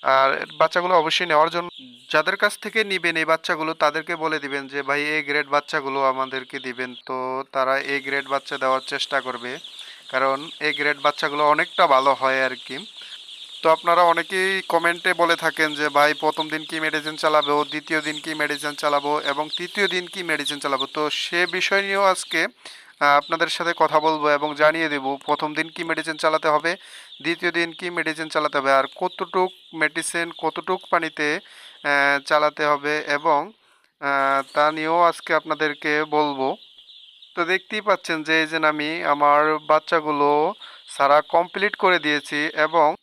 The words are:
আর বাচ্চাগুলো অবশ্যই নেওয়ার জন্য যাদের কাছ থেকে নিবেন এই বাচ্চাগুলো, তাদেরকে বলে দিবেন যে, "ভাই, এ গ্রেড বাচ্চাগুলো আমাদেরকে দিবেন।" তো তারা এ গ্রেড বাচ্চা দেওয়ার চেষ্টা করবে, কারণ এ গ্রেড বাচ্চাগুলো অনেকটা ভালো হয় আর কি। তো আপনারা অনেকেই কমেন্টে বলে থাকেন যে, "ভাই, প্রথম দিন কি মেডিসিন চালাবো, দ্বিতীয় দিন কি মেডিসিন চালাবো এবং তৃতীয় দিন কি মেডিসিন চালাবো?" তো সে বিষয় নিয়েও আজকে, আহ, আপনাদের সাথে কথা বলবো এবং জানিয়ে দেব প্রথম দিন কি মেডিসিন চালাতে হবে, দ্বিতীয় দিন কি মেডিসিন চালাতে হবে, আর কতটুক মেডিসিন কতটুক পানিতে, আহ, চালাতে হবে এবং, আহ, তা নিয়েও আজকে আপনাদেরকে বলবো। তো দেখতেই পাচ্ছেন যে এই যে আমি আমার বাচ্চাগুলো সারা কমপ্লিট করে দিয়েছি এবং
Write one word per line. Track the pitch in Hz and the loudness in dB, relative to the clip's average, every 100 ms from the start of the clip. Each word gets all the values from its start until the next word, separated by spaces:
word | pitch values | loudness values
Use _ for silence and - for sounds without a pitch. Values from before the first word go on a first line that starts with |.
আর | 131 135 135 139 160 151 | 2 4 4 0 -6 -2
বাচ্চাগুলো | 160 180 175 | 0 0 2
অবশ্যই | 185 156 - 180 | 2 2 -2 2
নেওয়ার | 151 160 | 2 2
জন্য | 170 175 - 131 123 - | 0 -8 -14 -20 -20 -2
যাদের | 151 156 190 | 0 0 0
কাছ | 208 - | 0 -2
থেকে | 214 226 | -6 -2
নিবেন | 208 190 170 165 | -2 0 -2 -2
এই | |
বাচ্চাগুলো, | 156 160 - 170 156 | 0 0 0 -4 -4
তাদেরকে | 160 151 151 156 165 | 0 0 0 -6 -6
বলে | 160 156 | -4 -4
দিবেন | 139 139 135 | -4 -8 -6
যে, | 143 | -8
"ভাই, | 135 143 | -2 -2
এ | 151 156 | 0 -2
গ্রেড | 143 147 143 | -2 -2 0
বাচ্চাগুলো | 147 - 156 139 135 | -2 0 -4 -4 0
আমাদেরকে | 135 131 131 131 127 139 | 0 0 -4 -6 -10 -10
দিবেন।" | 127 120 127 120 - | -10 -8 -10 -10 -10
তো | 131 127 131 135 | -8 -6 -6 -6
তারা | 135 131 135 | -2 0 0
এ | 139 139 | 0 -4
গ্রেড | 135 139 135 | -2 -4 -2
বাচ্চা | 139 - 143 | -4 -4 -4
দেওয়ার | 135 131 - | 0 0 -2
চেষ্টা | 139 - 139 | -6 -2 -2
করবে, | 127 123 123 143 - - - - - | -2 -8 -8 -10 -14 -18 -20 -20 -6
কারণ | 131 135 135 160 - | 0 0 0 -6 -4
এ | 151 | -4
গ্রেড | 147 147 143 | 0 0 2
বাচ্চাগুলো | 143 - 156 143 151 | 0 0 -4 2 2
অনেকটা | 151 170 - 170 | 2 0 2 4
ভালো | 135 135 | 6 4
হয় | 131 131 131 | 2 0 0
আর | 131 127 | -2 -4
কি। | - 131 208 - - - - - - - | -12 -12 -12 -18 -18 -18 -18 -18 -18 -2
তো | 160 | 2
আপনারা | 160 175 170 | 4 4 4
অনেকেই | 175 165 165 190 190 190 | 6 4 0 0 0 -2
কমেন্টে | 180 170 170 170 185 | 0 2 2 0 0
বলে | 175 170 165 | 2 2 2
থাকেন | 165 147 156 | 0 0 -2
যে, | 147 151 | 0 0
"ভাই, | 143 147 | 4 4
প্রথম | 147 156 151 156 | 4 -2 -2 -4
দিন | 156 | -6
কি | 151 160 | -6 -4
মেডিসিন | 156 151 151 156 | -2 -4 -6 -2
চালাবো, | 160 151 143 147 | 2 2 4 0
দ্বিতীয় | 147 151 147 156 | 0 -6 -4 -2
দিন | 151 151 | -2 -6
কি | 160 | -8
মেডিসিন | 156 147 147 147 | -4 -4 -2 -6
চালাবো | 143 151 147 143 151 | -2 0 0 0 -2
এবং | 143 143 151 - | -2 -4 -4 -6
তৃতীয় | 175 - 196 | -6 -2 0
দিন | 180 180 | -2 -6
কি | 196 | -10
মেডিসিন | 175 151 139 143 | -4 -4 -4 -6
চালাবো?" | 143 139 135 | -2 -2 -2
তো | - 151 | -2 -4
সে | - - 175 175 | -4 -4 -2 0
বিষয় | 180 175 196 | -2 0 0
নিয়েও | 196 196 | 0 2
আজকে, | 196 185 - 165 | 2 0 -2 -2
আহ, | 185 _ - - - _ 143 143 | -2 _ -20 -20 -20 _ 4 4
আপনাদের | - 165 165 | 2 -2 -2
সাথে | - 170 165 | -2 -4 0
কথা | 156 151 | 2 2
বলবো | 156 156 151 | 2 0 0
এবং | 147 151 | 0 -2
জানিয়ে | 147 151 160 160 | 2 2 4 -2
দেব | 147 135 135 | -2 -4 -6
প্রথম | - 147 151 | -2 -2 -2
দিন | 151 160 | -4 -6
কি | 160 | -6
মেডিসিন | 165 156 156 156 | -6 -6 -6 0
চালাতে | 165 156 160 | 0 2 2
হবে, | 151 165 185 - - - - | 0 0 -6 -10 -20 -20 -8
দ্বিতীয় | 139 170 175 | -4 -2 -2
দিন | 165 165 | -2 -4
কি | 160 180 | -4 -8
মেডিসিন | 175 160 156 160 | -4 -4 -4 -4
চালাতে | 156 151 147 | -2 0 0
হবে, | 135 | 2
আর | 135 135 - | 2 2 -4
কতটুক | 180 - 175 185 185 - - | -6 -6 -4 0 0 -2 -16
মেডিসিন | 160 151 165 160 170 170 165 | -2 -2 -2 -6 -4 -6 -4
কতটুক | 160 165 165 185 - | -6 -4 -4 -6 -2
পানিতে, | 175 165 - 147 160 - - - - | -2 -2 -2 -2 -2 -8 -20 -20 -8
আহ, | 147 143 139 139 | 0 2 4 2
চালাতে | 135 151 151 147 | 2 2 2 0
হবে | 151 147 143 151 | 0 0 0 -4
এবং, | 151 143 160 147 180 220 _ _ _ _ | -2 -2 2 0 -2 -14 _ _ _ _
আহ, | 143 139 135 135 135 | -2 0 2 0 0
তা | - 151 | 2 2
নিয়েও | 156 156 170 | 2 -2 4
আজকে | 170 160 - | 4 2 0
আপনাদেরকে | 156 160 151 156 147 156 151 | -2 0 -2 -2 -2 -2 -2
বলবো। | 151 151 151 139 131 202 - - - - - _ - | 0 0 0 0 -2 -4 -10 -20 -20 -20 -20 _ -14
তো | - | -4
দেখতেই | 165 190 - 214 | 0 0 -2 -6
পাচ্ছেন | 202 185 - 165 | 0 0 0 -4
যে | 151 160 | 2 2
এই | 156 | 2
যে | 160 | 0
আমি | 156 151 151 165 | 0 0 -4 -2
আমার | 165 143 147 147 151 156 | 0 4 6 6 4 0
বাচ্চাগুলো | 151 156 - 170 151 147 147 147 160 214 - - - | 2 2 4 0 0 0 2 4 2 -2 -14 -20 -20
সারা | - 139 147 | 0 4 4
কমপ্লিট | 151 175 175 202 202 - | 4 0 0 -2 -2 2
করে | 190 175 | 2 4
দিয়েছি | 151 147 - 151 156 | 2 -2 -2 -4 -4
এবং | 156 156 165 151 180 | 0 0 4 2 0